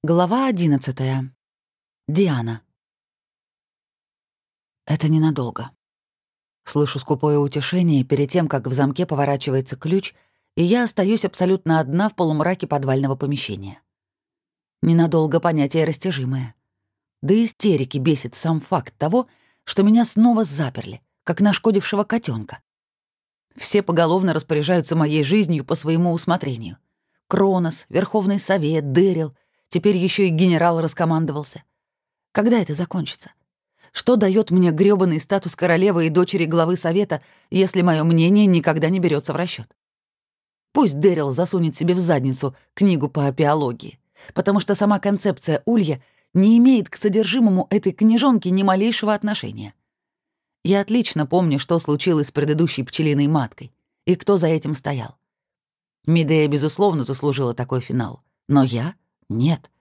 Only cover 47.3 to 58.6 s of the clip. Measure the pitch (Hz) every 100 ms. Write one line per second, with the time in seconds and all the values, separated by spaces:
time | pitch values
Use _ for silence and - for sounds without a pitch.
47.3 | 247 226 185 - 202 190 - 220 226 277
48.3 | 233 180 185 196 190 220 220 214 208 214
49.3 | 202 104 107 104 _ _ _ _ _ _
50.3 | _ _ _ 160 202 202 233 - 156 147
51.3 | 175 170 135 - 170 156 147 185 156 143
52.3 | 147 147 151 170 - 123 - 156 143 143
53.3 | 156 120 - 135 _ _ _ - 180 -
54.3 | 196 165 160 160 151 147 139 113 _ _
55.3 | _ _ _ _ _ _ _ - 170 156
56.3 | 160 151 143 151 - 202 165 123 131 147
57.3 | 135 127 120 127 131 - 123 113 - _
58.3 | _ - 143